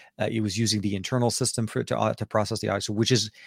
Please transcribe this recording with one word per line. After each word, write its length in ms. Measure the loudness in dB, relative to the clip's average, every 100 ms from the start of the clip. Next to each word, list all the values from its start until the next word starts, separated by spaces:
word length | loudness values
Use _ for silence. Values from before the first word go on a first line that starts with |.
| -14 -4
Uh, 100 | -2
it 100 | 0
was 180 | 0 0
using 240 | 0 0
the 120 | 0 -2
internal 340 | -2 0 2
system 360 | 0 -2 -2 -2
for, 160 | -2
to, 140 | -2 0
uh, 160 | 0
to 120 | 0 0
process 340 | 0 0 -2
the 80 | -2
audio, 120 | -2
so, 120 | -2
which 180 | 0 4
is, 200 | 4 2 -8